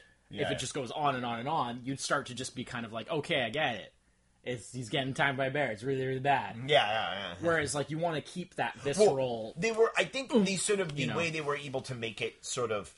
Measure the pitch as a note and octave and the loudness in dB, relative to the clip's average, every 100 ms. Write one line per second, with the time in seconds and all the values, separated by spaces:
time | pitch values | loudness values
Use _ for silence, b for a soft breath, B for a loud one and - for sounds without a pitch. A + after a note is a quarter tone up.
0 | - _ _ D3+ A2+ - B2+ D3+ B2 C#3 | -14 _ _ -4 -2 -2 -4 -6 -6 0
1 | D3 C3 B2 A#2 B2+ D#3+ B2 A#2+ A#2+ C#3 | 0 0 -2 -4 -2 -2 -2 -4 -6 -6
2 | - D3+ B2+ B2 C3 B2+ A#2 A#2+ A#2 A2+ | 0 0 -2 -6 -6 -6 -8 -8 -6 -8
3 | A2 D#3+ C#3+ D#3 A#2 C3 D3 G#2+ D2+ - | -4 -4 0 0 0 0 0 -2 -8 -18
4 | _ _ _ _ - B2 - B2 A2+ D3 | _ _ _ _ -8 -6 -6 -8 -2 -2
5 | C3 C3+ C#3 C3 C3+ C#3+ C3+ G#2+ B2+ C3+ | 0 2 0 2 0 2 0 -2 -2 -2
6 | C3 C3 C#3 C3 G#2 A2+ C3 D3 G#2 A2 | 0 0 4 2 2 -6 4 6 6 2
7 | F2+ F#2+ G2 F2 E3 E3 C#3+ D3 C3+ D#3 | 0 -2 -4 -2 2 2 2 -2 -2 -2
8 | E3+ D#3 - F3+ F3 - A#2+ - C#3+ D#3 | 0 -2 -4 -8 -8 -2 -2 -2 -2 6
9 | G#3 C3+ B2+ A#2 A2 D#3+ A3 A3 A3+ - | 6 6 2 -2 -6 -2 0 4 4 4
10 | F#3 C4 B3+ B3+ F#3+ F#3 - G3+ F3 D3 | 0 -2 2 4 4 2 2 2 0 0
11 | B2 A2 E3 D#3 C#3+ C#3+ C#3+ C3 - B2 | 0 0 0 -2 -2 -2 -4 -6 -6 -6
12 | A2+ G#2 A2+ - - - A#2 G#2 F#2+ | -6 -4 -6 -6 -6 -2 0 0 -4